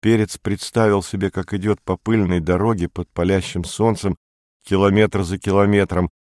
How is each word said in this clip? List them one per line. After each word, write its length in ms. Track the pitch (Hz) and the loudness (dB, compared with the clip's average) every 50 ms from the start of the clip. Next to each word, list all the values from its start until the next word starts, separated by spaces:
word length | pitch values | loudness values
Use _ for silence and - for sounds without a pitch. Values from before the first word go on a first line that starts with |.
Перец 380 | - 107 113 110 107 101 - - | 2 2 2 2 0 -2 -4 -10
представил 640 | _ 98 98 104 - - - 117 110 107 104 98 92 | _ -6 -6 -6 -6 -4 -2 2 2 4 2 2 0
себе, 280 | - - 98 95 98 | -4 -6 -4 -4 -4
как 220 | - 98 92 - 104 | -4 -6 -8 -6 -6
идет 300 | 101 90 107 104 - _ | -4 -2 -2 -2 -2 _
по 160 | - 95 - | -6 -6 -6
пыльной 420 | _ - 113 110 101 87 90 87 | _ -2 0 0 2 2 0 -2
дороге 480 | 80 78 90 90 101 113 113 95 85 85 | 0 0 0 0 2 0 0 0 -2 -6
под 220 | _ - 90 _ | _ -8 -10 _
палящим 540 | _ - 87 90 98 95 87 - - 90 87 | _ -2 0 2 2 0 0 -4 -8 -8 -8
солнцем 520 | - - - 107 113 110 90 - 101 90 _ _ _ _ _ _ _ _ _ _ | -8 -4 0 0 0 0 0 -2 -4 -6 _ _ _ _ _ _ _ _ _ _
километр 580 | - 98 95 98 101 98 104 107 104 - 101 98 | -2 0 2 4 4 4 4 2 2 2 -2 -2
за 160 | 82 92 95 | -2 -4 -6
километром 720 | - 101 95 98 101 101 104 101 98 87 87 90 90 85 _ _ | -2 0 2 4 4 4 4 2 2 2 0 -2 -2 -2 _ _